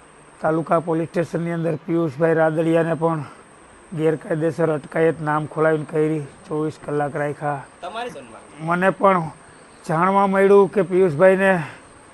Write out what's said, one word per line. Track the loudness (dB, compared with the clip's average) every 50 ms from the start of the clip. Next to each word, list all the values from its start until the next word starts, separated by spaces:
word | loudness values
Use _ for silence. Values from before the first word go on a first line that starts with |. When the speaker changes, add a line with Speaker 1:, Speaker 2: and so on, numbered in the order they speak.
| -20 -20 -20 -20 -20 -20 -14 -4
Speaker 1:
તાલુકા | -2 0 0 0 0 0 0 0
પોલીસ | 0 -2 -2 -4 -4 -4
સ્ટેશનની | -4 -4 -4 -4 -4 -6 -4 -4
અંદર | -4 -4 -2 -4 -4
પિયુષભાઈ | -4 -4 -2 -2 0 0 -2 -2 0 2 2 4
રાદડિયાને | 4 2 2 2 0 0 2 2 2 2 0 -2
પણ | -2 0 -2 -2 -2 -6 -10 -14 -20 -20 -20 -20 -20 -20 -20 -20 -20 -20 -12 -6 -2
ગેરકાયદેસર | 0 0 0 -2 -4 -6 -4 -2 -2 -2 -2 0 0 0
અટકાયત | 0 -2 -6 -6 -2 0 0 0 0 0
નામ | -2 -2 -2 -2 -2
ખોલાવીને | -4 -2 0 2 2 2 0 -2 -4
કરી, | -2 -2 0 0 0 -4
ચોવીસ | -6 -10 -16 -20 -12 -8 -6 -4 -4 -4 -6 -10 -10
કલાક | -6 -4 -4 -4 -4 -4
રાખ્યા. | -4 -4 -6 -6 -6 -6 -6 -6 -6 -10 -16 -20 -16
Speaker 2:
તમારી | -14 -12 -10 -10 -10 -12
સન્માન. | -12 -16 -18 -20 -20 -20 -20 -20 -18 -10 -6 -4
Speaker 1:
મને | -2 0 2 0
પણ | 0 2 2 2 2 2 -2 -6 -10 -16 -20 -20 -20 -20 -20 -20 -20 -16 -6 -4
જાણવા | -2 0 2 2 2 2 2 2
મળ્યું | 2 4 4 6 6 6 6 4
કે | 2 -2
પિયુષભાઈને | -2 0 2 2 2 2 2 4 6 6 6 6 4 2 2 2 -2 -6 -12 -18 -20 -20 -20 -20 -20 -20